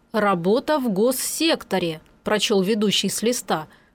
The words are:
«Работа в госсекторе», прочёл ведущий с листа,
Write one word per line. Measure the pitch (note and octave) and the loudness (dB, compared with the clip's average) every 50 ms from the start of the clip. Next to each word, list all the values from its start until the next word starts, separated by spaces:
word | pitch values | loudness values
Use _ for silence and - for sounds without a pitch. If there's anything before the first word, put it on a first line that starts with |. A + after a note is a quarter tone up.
| _ _ - | _ _ -2
«Работа | A3 G#3 G3+ G3 F3 E3 F#3 G#3+ C4+ C#4 - D4+ D#4 | 0 2 2 2 2 2 2 2 2 2 0 0 0
в | B3+ A#3+ | 0 0
госсекторе», | G3 F3+ G#3+ B3 B3+ B3+ - - - - D#4 E4 D4+ - - - - F#3 F#3 E3+ D#3 D#3+ - _ _ _ - | 0 2 2 2 0 0 -4 -6 -4 -2 0 0 0 0 -2 -4 -4 -2 -2 -2 -6 -8 -12 _ _ _ -4
прочёл | G3+ G#3 G#3 - - A3+ G3 F#3 | -2 -2 0 0 2 2 2 2
ведущий | F#3 A3+ G#3+ G#3+ G#3 F#3 - - F#3+ | 2 0 0 0 0 0 0 -2 -2
с | - - | -4 -2
листа, | - A#3 B3 A#3+ - - G3 D#3+ D#3 - - - _ _ _ | -2 -2 -2 -2 -2 -4 -4 -4 -4 -8 -16 -20 _ _ _